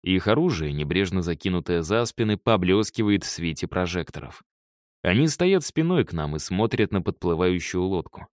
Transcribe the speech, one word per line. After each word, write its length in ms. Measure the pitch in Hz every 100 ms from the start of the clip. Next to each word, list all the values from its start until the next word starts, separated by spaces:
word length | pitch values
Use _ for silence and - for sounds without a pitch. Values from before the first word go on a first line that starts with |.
Их 240 | - 92 101
оружие 460 | 120 175 98 78
небрежно 480 | 73 73 85 95 92
закинутое 600 | 87 80 98 90 82 87
за 240 | 82 110 117
спины, 320 | - 110 104
поблескивает 880 | - 110 90 95 107 - 107 101
в 60 | -
свете 380 | - 82 78 -
прожекторов. 760 | 95 92 87 80 - - - _ _ _ _ _ _
Они 240 | - 104 156
стоят 360 | 143 180 190
спиной 420 | 147 - 160 180 113
к 80 |
нам 220 | 85 76 76
и 40 |
смотрят 520 | - 92 110 - 107
на 100 | 98
подплывающую 800 | 82 - 90 82 90 90 - 90
лодку. 460 | 92 95 73 - -